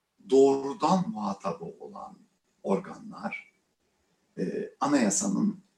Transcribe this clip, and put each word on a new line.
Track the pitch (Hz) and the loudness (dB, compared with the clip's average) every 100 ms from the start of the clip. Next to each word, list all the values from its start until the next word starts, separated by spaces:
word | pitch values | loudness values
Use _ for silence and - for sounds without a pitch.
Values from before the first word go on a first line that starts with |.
| _ _ 101 | _ _ 4
doğrudan | 135 139 139 135 123 151 185 117 | 6 6 4 -2 -2 2 2 0
muhatabı | 107 101 98 98 - | -4 -6 -4 -6 -6
olan | - - - 95 - - _ _ _ _ | -10 -14 -16 -16 -16 -18 _ _ _ _
organlar, | - 190 - - - - 220 - - _ _ _ _ _ _ _ _ - | -2 -2 -2 -14 -16 -12 -10 -10 -14 _ _ _ _ _ _ _ _ -8
e, | 185 - - - | -6 -6 -8 -4
anayasanın | 277 285 214 - 202 - - - _ | 0 2 2 2 0 0 0 -2 _